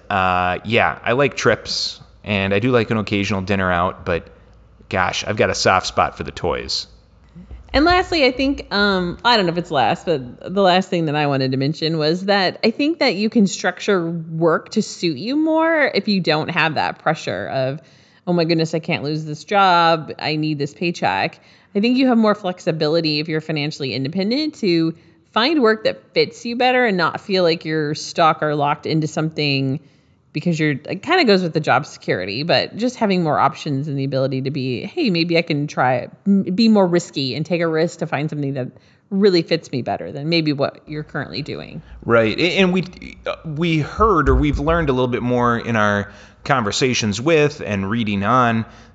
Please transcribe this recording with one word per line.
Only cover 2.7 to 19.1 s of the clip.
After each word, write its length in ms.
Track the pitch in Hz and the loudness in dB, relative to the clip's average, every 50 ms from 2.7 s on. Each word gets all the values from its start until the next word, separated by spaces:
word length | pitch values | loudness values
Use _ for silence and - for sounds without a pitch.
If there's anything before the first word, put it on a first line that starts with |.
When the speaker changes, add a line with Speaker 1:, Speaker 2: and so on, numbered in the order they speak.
Speaker 1:
like 200 | 127 120 107 - | 2 2 2 2
an 60 | 117 110 | 0 -2
occasional 440 | 101 - 107 101 101 95 107 95 | -2 0 0 -2 0 0 -2 -4
dinner 300 | 92 95 101 95 95 90 | -2 -2 -2 0 0 0
out, 340 | 90 87 87 92 - - - | 2 2 0 0 -2 -4 -4
but 220 | 92 87 82 - - - - - - - - - - - - - - | -4 -4 -4 -4 -8 -16 -20 -20 -20 -20 -20 -20 -20 -20 -20 -12 -4
gosh, 360 | - 92 90 92 - - - | -2 0 0 0 -2 -4 -4
I've 100 | - 104 | -4 0
got 140 | 107 - 95 | 0 0 0
a 60 | 98 | 0
soft 320 | - - 113 95 92 - - | 0 2 2 4 2 2 0
spot 280 | - - 87 71 - | 0 0 0 0 -2
for 80 | - 87 | -6 -10
the 80 | 69 | -10
toys. 540 | - - - 85 67 62 62 67 - - - - - - _ _ _ _ - - - 175 - - - - - - - | -10 -6 -4 -4 -2 -4 -4 -6 -8 -8 -8 -10 -16 -20 _ _ _ _ -20 -20 -20 -20 -20 -18 -20 -20 -10 -4 0
Speaker 2:
And 100 | 269 302 | 2 2
lastly, 400 | 349 359 359 370 - 359 320 269 | 4 4 2 2 0 0 2 2
I 60 | 247 | 2
think, 400 | 262 - 269 277 277 277 - - 185 | 2 2 0 -2 -2 -4 -6 -4 -2
um, 440 | 202 202 202 196 185 180 175 151 - - | 0 2 2 2 0 0 -2 -4 -2 0
I 100 | 233 247 | 2 2
don't 100 | 220 190 170 | 4 2 2
know 40 | |
if 60 | 165 175 | 0 -2
it's 140 | 170 - | -4 -2
last, 340 | 160 135 117 104 156 - - | 0 2 2 2 0 0 -2
but 480 | 185 160 135 127 120 - - - - 185 | -2 -2 -2 -4 -8 -14 -14 -12 -4 0
the 80 | 202 | 2
last 280 | 196 180 175 185 185 - | 4 4 4 4 2 0
thing 160 | 185 175 165 | -2 -2 0
that 100 | 151 143 | 0 0
I 100 | 151 151 143 | 0 0 0
wanted 240 | 139 135 135 131 | 2 0 0 0
to 60 | 131 131 | 0 0
mention 400 | 135 143 156 - 156 156 165 160 | 0 -2 -2 -2 -2 -2 -2 0
was 280 | 147 156 170 180 196 | 0 0 0 0 0
that 340 | 202 196 202 185 165 - - - | 0 2 2 2 0 0 0 0
I 60 | 226 | -2
think 280 | 226 - 285 302 339 - | 0 0 0 -2 0 0
that 160 | 294 254 170 | 0 0 0
you 140 | 190 214 220 | 0 -2 0
can 160 | - 240 196 180 | 2 2 2 2
structure 600 | - - - 185 - - - - 202 185 165 165 | 0 -2 -4 -4 -4 -2 -2 0 0 2 0 -2
work 600 | 170 165 160 165 160 160 165 165 160 196 - - | -4 -6 -8 -8 -4 0 2 2 2 2 -2 -2
to 120 | - 220 | -2 -2
suit 360 | 202 - - - 180 170 147 123 | -2 -2 -4 -4 -4 -4 -4 -4
you 180 | 180 233 277 | -4 -4 -2
more 560 | 302 311 320 311 320 320 330 330 311 277 - - | 0 0 2 2 2 2 2 2 2 0 0 0
if 140 | 196 - 220 | -2 0 0
you 140 | 202 190 | 0 0
don't 280 | 160 165 151 151 147 - | 2 2 0 0 0 -2
have 260 | 170 165 156 160 143 | 0 0 0 0 0
that 240 | 113 90 82 82 - | 0 -2 -2 -4 -2
pressure 480 | - - 160 - - - 101 90 101 - | -2 -2 -2 -2 -4 -6 -6 -6 -6 -6
of, 340 | 101 135 131 131 139 160 - - - _ _ _ _ _ _ | -4 -2 -2 -2 -4 -6 -10 -16 -20 _ _ _ _ _ _
"Oh 80 | 180 180 | -2 0
my 120 | 170 165 | 0 2
goodness, 280 | 160 170 160 160 160 - | 2 2 2 0 0 -2
I 60 | 165 | -4
can't 240 | 160 - 165 101 127 | -4 -2 -4 -4 -2
lose 220 | 143 | -4